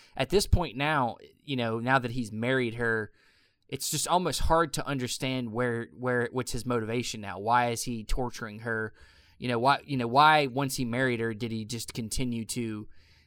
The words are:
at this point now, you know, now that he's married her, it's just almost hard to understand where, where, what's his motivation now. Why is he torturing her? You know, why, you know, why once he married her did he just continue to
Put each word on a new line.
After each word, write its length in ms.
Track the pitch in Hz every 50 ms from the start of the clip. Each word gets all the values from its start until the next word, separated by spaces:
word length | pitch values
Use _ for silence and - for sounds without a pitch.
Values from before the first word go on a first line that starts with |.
| - - - -
at 120 | 135 -
this 180 | 175 202 - -
point 280 | - - 175 131 98 127
now, 400 | 143 151 156 143 127 117 98 - - 71 - _ _
you 120 | 147 139
know, 240 | 123 120 113 113 117
now 200 | 117 127 135 135
that 120 | 123 123
he's 200 | 120 127 117 104
married 440 | 107 107 117 123 131 131 123 117 110
her, 360 | 120 120 113 113 110 104 - - _ _ _ _ _ _ _ _ _ _ _
it's 200 | 135 135 - -
just 180 | 156 143 - -
almost 340 | 165 180 180 160 131 -
hard 320 | - - 160 165 170 147 -
to 120 | - - 131
understand 640 | 143 131 123 120 - - 139 131 131 131 123 113
where, 360 | 107 120 123 120 117 117 117 - - -
where, 320 | 123 127 123 123 120 120
what's 200 | - 127 120 -
his 140 | - 120 104
motivation 560 | - 123 117 110 107 117 123 117 - - 110
now. 180 | 101 98 90 95
Why 300 | 101 113 120 123 120 120
is 140 | 117 113 -
he 200 | 127 120 113 107
torturing 560 | - - 139 127 120 - - 120 107 104 107
her? 340 | 113 117 113 110 110 107 - - - - - - - _ _ -
You 80 | - 127
know, 100 | 120 117
why, 200 | 120 135 139 - -
you 120 | - 139 127
know, 100 | 120 117
why 400 | 117 139 151 156 156 151 147 131
once 280 | 117 135 139 135 -
he 100 | - 127
married 340 | 117 117 127 135 127 120 113
her 140 | 113 113 113
did 180 | 104 120 113
he 120 | 113 110 107
just 280 | 107 120 117 - - -
continue 500 | - 113 107 - - 127 123 117 113 110
to 420 | - - 123 120 113 107 104 107 - - - - - - - _